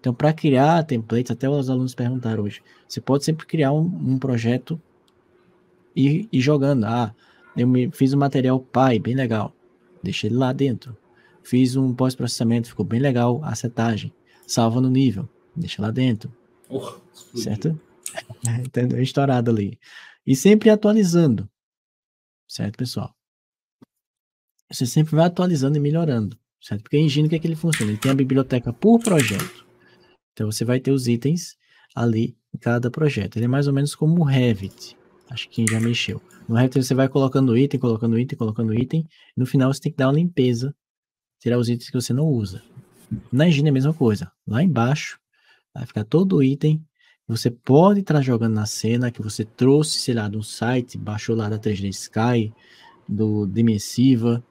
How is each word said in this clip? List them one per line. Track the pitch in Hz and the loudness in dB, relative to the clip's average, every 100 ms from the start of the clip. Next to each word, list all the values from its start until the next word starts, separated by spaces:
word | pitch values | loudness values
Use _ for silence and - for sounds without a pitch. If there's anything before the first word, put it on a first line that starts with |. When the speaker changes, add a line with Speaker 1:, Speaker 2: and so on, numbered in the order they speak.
Speaker 1:
Então, | 131 | -4
pra | 120 151 | 0 0
criar | 156 156 131 143 170 | 0 2 4 4 2
templates, | 156 120 110 117 127 | 0 -4 -2 -4 -2
até | 117 135 | -4 -2
os | 143 131 | -2 -2
alunos | 127 127 | -2 -4
perguntaram | - 123 127 117 110 | -4 -4 -4 -4 -4
hoje, | 104 - _ _ _ | -4 -8 _ _ _
você | - | -10
pode | - 139 | -2 0
sempre | - 156 - | 0 -4 -4
criar | 160 135 | -2 0
um, | 147 | 2
um | 165 202 135 131 | -2 -2 -2 -2
projeto | 135 120 113 127 - 160 _ _ _ _ _ _ _ _ _ _ _ | 0 -2 0 -2 -4 -12 _ _ _ _ _ _ _ _ _ _ _
e | - 139 156 220 | 0 2 2 0
ir | 135 | 0
jogando. | 127 151 135 139 | 2 2 2 0
Ah, | 107 117 113 - _ _ _ - | 0 -2 -4 -8 _ _ _ -2
eu | 123 | 2
me, | 127 123 | 2 0
fiz | - 135 | 0 2
um | 139 | 2
material | 139 139 127 127 | 2 2 2 0
pai, | - 120 131 117 | -2 0 2 2
bem | 110 | -2
legal. | 131 123 - - _ _ _ _ _ | -4 -2 -2 -4 _ _ _ _ _
Deixa | 92 - 107 | -8 -6 -2
ele | 117 | 0
lá | 131 | 0
dentro. | 131 139 110 - 113 _ _ _ _ | 0 -2 -2 -10 -20 _ _ _ _
Fiz | - 123 131 131 | -2 2 2 2
um | 131 | -2
pós-processamento, | 123 127 127 120 - 117 117 113 | 0 -2 0 -6 -2 0 0 -2
ficou | - 101 | -6 -4
bem | 113 | 0
legal, | 139 120 120 120 | 0 2 0 -2
a | 156 | -4
setagem. | 110 117 - 113 107 - _ _ _ - | -6 -6 -2 -2 -2 -8 _ _ _ -6
Salva | - 117 117 | 0 0 2
no | 131 | 2
nível, | 127 135 110 - _ _ | 2 2 0 -8 _ _
deixa | - 92 - | -10 -10 -6
lá | 104 | -4
dentro. | 120 127 110 - - _ _ _ | 0 0 0 -6 -18 _ _ _
Speaker 2:
Porra, | 131 - - _ | -10 -10 -16 _
explodiu. | - - 123 | -20 -14 -10
Speaker 1:
Certo? | 107 107 - 156 _ _ - | -6 -4 -4 -6 _ _ -12
<laughs> | - - - 120 117 | -12 -14 -8 -4 -4
Entendeu? | 127 - 123 123 | -4 -4 -2 -2
Estourado | 131 - 139 127 120 | -2 0 0 0 0
ali. | 110 101 113 - - - _ - | 0 -2 -8 -20 -20 -20 _ -2
E | 135 | 2
sempre | 190 214 220 | 6 6 6
atualizando. | 214 208 220 190 170 165 107 101 _ _ _ _ _ _ _ _ _ _ | 4 4 4 4 4 4 2 -4 _ _ _ _ _ _ _ _ _ _
Certo, | - 107 - | -6 -6 -4
pessoal? | 123 - - _ _ _ _ _ _ _ _ _ _ _ _ _ _ _ _ | -6 -6 -8 _ _ _ _ _ _ _ _ _ _ _ _ _ _ _ _
Você | - 123 | -6 -2
sempre | 156 156 | 0 2
vai | 151 175 | 2 2
atualizando | 175 185 165 135 151 | 2 0 0 0 0
e | |
melhorando. | 143 160 165 120 104 107 _ _ | 0 0 0 -2 -4 -8 _ _
Certo? | - 104 | -10 -10
Porque | - 147 | -2 2
a | |
engine, | 156 135 151 | 2 2 0
o | |
que | 160 | 0
é | |
que | 165 | -4
ele | 160 | -4
funciona? | 170 151 107 | -4 -2 -2
Ele | 107 | -2
tem | 135 | 0
a | |
biblioteca | 135 131 135 131 123 120 | 2 2 2 2 -2 -2
por | - 208 233 | 0 4 4
projeto. | 233 170 117 98 160 - _ _ _ _ _ _ _ | 4 2 2 -2 -6 -12 _ _ _ _ _ _ _
Então, | - 107 | -6 -6
você | 107 | -4
vai | 117 127 | 0 0
ter | 131 | 2
os | 139 120 | 0 0
itens | 117 143 170 - - _ _ _ | 0 0 -2 -6 -20 _ _ _
ali | - 120 110 127 - _ | -4 0 0 -2 -6 _
em | - | -8
cada | - 120 120 | -2 -2 -2
projeto. | 120 156 123 98 - | 0 0 0 -4 -2
Ele | |
é | 120 | 0
mais | 135 143 | 0 0
ou | |
menos | 139 143 | 0 -2
como | - 156 175 | 0 0 2
o | |
Revit. | 151 135 123 104 95 - - - _ _ _ | 2 2 2 0 -6 -14 -20 -20 _ _ _
Acho | 120 - | -14 -10
que | - | -4
quem | 113 | -2
já | 113 | 0
mexeu. | 117 120 - - _ - - | -2 -2 -4 -8 _ -20 -2
No | 117 | 2
Revit, | 127 135 | 2 2
você | 127 | 0
vai | 131 135 | 2 2
colocando | 143 135 135 131 113 | 2 0 2 2 2
item, | 143 135 | 2 0
colocando | 127 110 117 113 | -2 0 0 0
item, | 127 - | -2 -4
colocando | 113 107 113 | -6 -2 -2
item. | 110 131 160 156 _ _ - | -2 -2 -4 -4 _ _ -4
No | 127 | 0
final, | 143 131 | 2 2
você | 135 | 0
tem | 151 | -6
que | - | -2
dar | 135 | 0
uma | |
limpeza. | 143 175 175 127 117 131 - _ _ _ _ _ _ | 2 0 2 2 2 -4 -10 _ _ _ _ _ _
Tirar | 120 123 | -2 0
os | 117 | 0
itens | 117 - | -4 -4
que | 127 | -6
você | 120 | -2
não | 123 160 | -2 0
usa. | 127 101 95 _ - - _ _ - - | 0 -4 -10 _ -20 -20 _ _ -12 -4
Na | 123 170 | 2 4
engine | 143 156 | 4 2
é | |
a | |
mesma | 135 139 | 2 0
coisa. | 156 123 104 - _ - | 2 2 0 -4 _ -6
Lá | 107 | 0
embaixo, | 185 123 117 151 - - _ _ _ _ _ | 2 2 0 0 -4 -14 _ _ _ _ _
vai | - | -14
ficar | 123 - | -8 -8
todo | 107 156 190 180 | -2 0 2 2
o | |
item. | 131 139 151 156 156 _ _ _ - | 2 2 0 -2 -4 _ _ _ -8
Você | 113 123 | -2 -2
pode | 117 - 135 185 202 | -4 2 6 6 4
estar | 196 151 | 2 0
jogando | 131 120 117 | 2 0 0
na | 107 107 | 0 -4
cena | - 110 120 123 | -4 -2 0 -2
que | - | -4
você | 107 - | -10 -6
trouxe, | 107 - 127 143 156 - | -8 2 4 4 2 -4
sei | - | -4
lá, | 117 104 | -4 -4
de | 107 | -6
um | |
site, | 107 - 113 127 120 104 | -10 -6 -2 -2 -4 -10
baixou | 101 107 - 113 | -8 -8 -4 -2
lá | 104 | -2
da | 107 | -4
três | 110 98 | -4 -4
D | 98 | -6
Sky, | 92 - - 113 123 110 - _ _ - _ - | -8 -6 -2 0 2 -2 -6 _ _ -20 _ -8
do | 101 110 107 101 | -2 0 0 -2
Dimensiva. | 101 117 107 - - 131 123 117 117 - | 2 2 2 -4 2 4 4 2 -2 -4